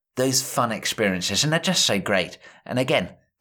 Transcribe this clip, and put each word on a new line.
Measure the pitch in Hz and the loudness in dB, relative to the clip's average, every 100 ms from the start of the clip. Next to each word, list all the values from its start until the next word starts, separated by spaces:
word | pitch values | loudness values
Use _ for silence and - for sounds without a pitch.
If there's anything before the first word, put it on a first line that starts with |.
| _ - | _ -2
those | 131 131 | 0 0
fun | - - 120 | -2 -2 0
experiences, | 104 - - 101 92 90 98 | -2 -4 0 0 0 -2 0
and | 151 | 2
they're | 165 | 2
just | 175 175 - | 0 2 2
so | 101 | 0
great. | 95 98 80 - - - - | 2 0 0 -6 -20 -20 -6
And | 127 | -2
again, | 131 139 87 - _ - | 2 0 0 -10 _ -8